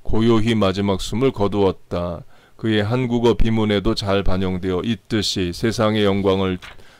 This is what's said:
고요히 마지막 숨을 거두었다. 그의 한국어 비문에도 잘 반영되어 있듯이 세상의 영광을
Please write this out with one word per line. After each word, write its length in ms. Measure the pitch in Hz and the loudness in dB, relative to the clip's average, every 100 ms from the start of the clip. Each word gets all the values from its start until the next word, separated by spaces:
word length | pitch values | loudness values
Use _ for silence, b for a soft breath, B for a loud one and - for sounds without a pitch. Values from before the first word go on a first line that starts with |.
고요히 500 | - 110 113 113 110 | 0 2 4 4 2
마지막 480 | 110 98 95 101 95 | 2 0 0 -2 -2
숨을 300 | - 104 135 | -4 -2 -2
거두었다. 920 | 120 101 101 98 90 - 90 87 85 - b b b | 0 -2 2 0 0 -8 -6 -6 -10 -14 b b b
그의 280 | 113 107 | -2 0
한국어 500 | 104 123 127 120 117 | 0 -2 0 2 2
비문에도 600 | 104 113 113 107 101 104 107 | 4 4 2 2 0 0 -2
잘 280 | 101 98 | -2 0
반영되어 600 | 95 92 92 92 92 90 110 | 2 2 0 -2 -2 -2 -2
있듯이 640 | 110 - 110 98 101 87 | -6 -4 -4 -2 -4 -4
세상의 540 | 82 117 104 107 107 101 | -2 -4 0 0 2 0
영광을 540 | 98 98 95 95 92 B B B B | 2 0 0 -2 -4 B B B B